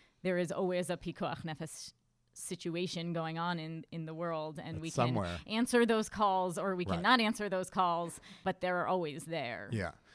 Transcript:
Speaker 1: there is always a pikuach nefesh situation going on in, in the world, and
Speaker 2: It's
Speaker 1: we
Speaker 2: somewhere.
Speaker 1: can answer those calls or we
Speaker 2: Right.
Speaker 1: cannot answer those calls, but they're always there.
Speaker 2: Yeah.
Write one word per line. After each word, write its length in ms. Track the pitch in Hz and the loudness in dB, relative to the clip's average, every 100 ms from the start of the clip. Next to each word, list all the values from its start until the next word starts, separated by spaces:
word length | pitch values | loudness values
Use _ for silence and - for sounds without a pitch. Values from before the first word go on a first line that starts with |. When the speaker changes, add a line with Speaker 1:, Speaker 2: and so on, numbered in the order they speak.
| _ _ | _ _
Speaker 1:
there 160 | 185 180 | 0 2
is 140 | 175 | 2
always 380 | - 185 180 180 | 0 0 2 0
a 80 | 175 | -4
pikuach 460 | - 165 170 160 | -6 -4 -4 -4
nefesh 500 | 170 151 156 - - - _ _ _ | -6 -6 -8 -10 -14 -16 _ _ _
situation 800 | - - 180 175 170 180 175 170 | -14 -8 -6 -4 -2 -2 -2 -4
going 240 | 165 160 165 | -2 -2 -2
on 220 | 170 175 | -2 -2
in, 260 | 156 160 - | -4 -8 -8
in 140 | 165 160 | -8 -6
the 80 | |
world, 460 | 160 170 165 156 156 | -4 -2 -2 -4 -6
and 120 | - 160 | -8 -6
Speaker 2:
It's 40 | |
Speaker 1:
we 80 | 160 | -4
Speaker 2:
somewhere. 480 | 156 120 123 90 87 - | 2 2 2 0 -4 -2
Speaker 1:
can 80 | 214 | 0
answer 260 | 247 240 233 | 4 6 6
those 240 | 226 220 | 4 2
calls 480 | - 208 185 185 170 | 2 4 4 2 0
or 180 | 185 185 | 0 0
we 100 | 180 | 0
Speaker 2:
Right. 100 | 175 | 2
Speaker 1:
cannot 240 | 190 247 | 6 6
answer 300 | 220 226 208 | 6 2 0
those 200 | 185 185 | -2 0
calls, 500 | - 180 170 170 - - - | 2 4 2 -2 -8 -14 -6
but 180 | - 185 | -2 0
they're 260 | 180 180 135 | 0 2 2
always 380 | 185 165 131 156 | 2 0 -4 -4
there. 440 | 165 123 104 98 | -4 -4 -4 -4
Speaker 2:
Yeah. 200 | 113 87 - - | -2 -2 -6 -16